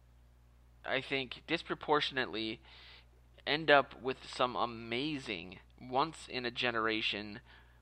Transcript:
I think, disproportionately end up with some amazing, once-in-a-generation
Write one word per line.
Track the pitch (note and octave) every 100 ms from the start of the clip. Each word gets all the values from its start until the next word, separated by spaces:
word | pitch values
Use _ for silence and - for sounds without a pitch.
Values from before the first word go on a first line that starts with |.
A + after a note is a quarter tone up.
| - - - - - - - - -
I | C3
think, | C3 C#3 B2+ - -
disproportionately | E3 - E3 - D3 - C3+ G#2 G#2+ A2 A2+ - - - - - - - - -
end | D3 D3+
up | C#3+ C3+ -
with | A#2+ - -
some | - B2+ G2
amazing, | A#2 A2+ A#2 A#2+ D3+ C#3+ B2 F2+ F2+ F#2 - -
once-in-a-generation | B2+ B2+ D#3+ - - B2 B2 A#2+ B2 A#2 A2 A2 A2+ G2+ G#2+ G#2 - - - -